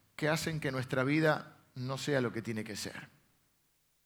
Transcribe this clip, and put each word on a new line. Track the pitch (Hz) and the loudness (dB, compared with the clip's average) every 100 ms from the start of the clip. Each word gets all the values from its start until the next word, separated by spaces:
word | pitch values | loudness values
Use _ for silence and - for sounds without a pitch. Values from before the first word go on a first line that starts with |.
| _ - | _ -4
que | 151 | 0
hacen | 156 165 156 | 0 0 -2
que | 151 | -2
nuestra | 131 127 131 | -2 -2 2
vida | 131 151 156 151 - - _ - | 4 6 6 4 0 -18 _ -8
no | 127 135 | -6 -4
sea | - 139 | 0 2
lo | 120 | 2
que | 104 | -2
tiene | 110 110 | -4 -4
que | 110 101 | -6 -6
ser. | - - - _ _ _ _ _ _ _ _ _ | -8 -10 -16 _ _ _ _ _ _ _ _ _